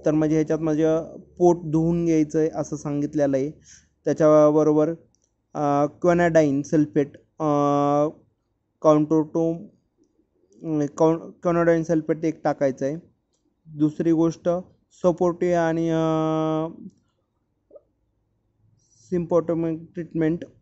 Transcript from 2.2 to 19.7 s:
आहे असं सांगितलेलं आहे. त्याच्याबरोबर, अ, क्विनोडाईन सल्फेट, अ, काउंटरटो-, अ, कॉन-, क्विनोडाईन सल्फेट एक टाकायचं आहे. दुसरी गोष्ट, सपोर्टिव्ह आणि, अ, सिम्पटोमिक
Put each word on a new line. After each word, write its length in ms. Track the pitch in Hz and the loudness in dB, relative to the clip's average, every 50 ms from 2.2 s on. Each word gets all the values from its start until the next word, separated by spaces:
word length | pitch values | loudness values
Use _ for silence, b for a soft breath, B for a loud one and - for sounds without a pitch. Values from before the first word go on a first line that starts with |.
| 156 147 151 160 | 0 0 0 -2
आहे 120 | 156 156 - | -2 -2 -2
असं 220 | 156 147 - 156 | -6 -8 -8 -10
सांगितलेलं 600 | 143 - 151 143 143 143 147 151 151 143 139 135 | -10 -8 -6 -6 -4 -6 -4 -2 -2 0 0 0
आहे. 140 | 135 135 151 160 b b b b b b b b _ _ | -2 -2 -4 -8 b b b b b b b b _ _
त्याच्याबरोबर, 840 | 160 147 - 165 151 151 151 151 151 151 156 151 156 151 151 151 160 165 165 _ _ _ _ _ _ _ _ _ _ _ | -4 0 2 4 6 6 6 6 6 4 4 2 4 4 2 2 0 -2 -8 _ _ _ _ _ _ _ _ _ _ _
अ, 320 | 151 147 143 143 143 147 | -4 -2 0 0 0 0
क्विनोडाईन 760 | 143 - - - 175 170 170 175 170 160 165 156 147 135 139 | -2 -4 -2 0 2 2 4 2 4 4 4 4 4 0 -2
सल्फेट, 540 | 143 - - 156 147 147 - 151 139 147 - | -4 0 0 0 0 0 0 -2 -2 -2 -6
अ, 280 | - _ _ _ _ 160 151 147 143 143 143 143 143 143 143 143 147 147 156 - - _ _ _ _ _ _ _ _ _ _ _ _ | -20 _ _ _ _ -2 0 0 2 2 2 2 2 0 2 2 0 0 -2 -4 -10 _ _ _ _ _ _ _ _ _ _ _ _
काउंटरटो-, 760 | - 156 151 151 151 147 160 156 151 156 - 165 165 165 165 170 208 - _ _ _ _ _ _ _ _ _ _ _ _ _ _ _ _ _ - | 4 4 4 4 2 2 0 0 0 0 -4 -2 -2 -2 -4 -6 -12 -20 _ _ _ _ _ _ _ _ _ _ _ _ _ _ _ _ _ -14
अ, 240 | - 165 156 151 147 143 143 | -8 -4 -4 -2 -4 -4 0
कॉन-, 220 | - 165 160 160 165 - - - _ | 0 2 2 2 0 -6 -16 -20 _
क्विनोडाईन 400 | - 180 170 170 170 170 170 165 | -4 -2 0 2 2 2 2 0
सल्फेट 420 | 160 165 170 156 156 - 160 156 165 | 0 -2 -2 -2 -2 -2 -4 -2 -2
एक 160 | 160 151 - _ | -6 -6 -4 _
टाकायचं 420 | 156 143 - 143 135 127 131 135 | -4 -2 0 -2 -2 -2 -4 -6
आहे. 100 | 135 151 170 - _ _ _ _ _ _ _ _ _ _ _ _ | -6 -6 -8 -14 _ _ _ _ _ _ _ _ _ _ _ _
दुसरी 460 | 160 156 147 151 151 151 - 165 165 | -20 -4 -2 -2 -2 -2 -2 0 0
गोष्ट, 360 | 165 156 165 165 160 - - 180 170 180 185 - _ _ _ _ _ _ | 2 2 0 -2 -2 -4 -4 -4 -4 -4 -6 -12 _ _ _ _ _ _
सपोर्टिव्ह 560 | - 180 170 170 185 175 170 175 180 175 175 170 | -2 -2 0 2 0 -2 0 -2 -2 0 0 0
आणि, 320 | 165 165 165 165 165 165 | 0 0 0 -2 -2 -2
अ, 60 | 160 160 160 160 160 160 156 156 156 160 156 156 156 156 160 165 - - - 190 _ _ _ _ _ _ _ _ _ _ _ _ _ _ _ _ - - _ _ _ _ _ _ _ _ _ _ _ _ _ _ _ _ _ _ _ _ _ _ _ _ _ _ | 0 0 0 0 0 0 -2 -2 -2 -2 -2 -2 -4 -4 -6 -8 -10 -16 -20 -20 _ _ _ _ _ _ _ _ _ _ _ _ _ _ _ _ -20 -20 _ _ _ _ _ _ _ _ _ _ _ _ _ _ _ _ _ _ _ _ _ _ _ _ _ _
सिम्पटोमिक 680 | 185 175 170 160 180 170 160 170 170 160 165 160 | -6 -6 -4 0 0 0 0 0 -4 -2 -2 -4